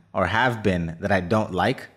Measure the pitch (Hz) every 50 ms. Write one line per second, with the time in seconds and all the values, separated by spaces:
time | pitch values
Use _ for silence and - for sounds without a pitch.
0 | _ _ - 98 92 90 104 113 127 127 117 110 104 104 92 87 85 82 82 -
1 | 95 95 101 95 90 85 110 110 107 78 90 87 90 113 135 - - - _